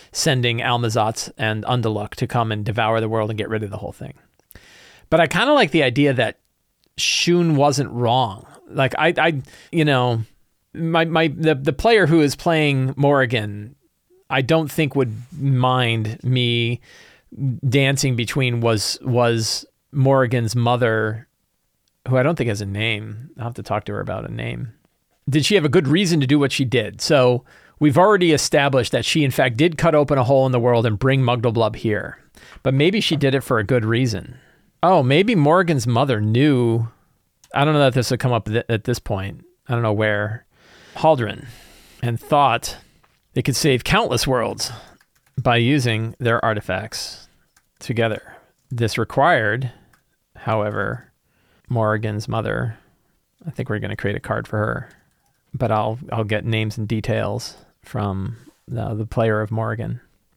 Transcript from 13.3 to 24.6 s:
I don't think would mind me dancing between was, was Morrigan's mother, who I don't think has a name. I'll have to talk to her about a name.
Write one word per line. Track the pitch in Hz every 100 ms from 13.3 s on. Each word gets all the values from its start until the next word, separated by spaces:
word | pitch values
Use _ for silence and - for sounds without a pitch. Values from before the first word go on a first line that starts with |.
| 117 104 104 107 - _ _ _ _ -
I | 135
don't | 127 160 147
think | - 147 135
would | 127 107 120 -
mind | 139 127 127 127 120 113 107 113
me | 127 127 120 120 117 120 - - - _ _ - 135 - 135
dancing | 139 135 135 135 120
between | 113 143 127 117
was, | 113 107 - -
was | - 120 120 117 110 - - _ _
Morrigan's | 143 135 135 120 123 110
mother, | 120 117 120 120 110 107 110 - _ _ _ _ _ _ _ 127
who | 131
I |
don't | 135 165
think | 117
has | 104
a | 98
name. | 101 113 107 107 107 147 -
I'll | 117
have |
to | 123
talk | 107 104 -
to |
her | 104
about | 101 92 -
a |
name. | 110 117 117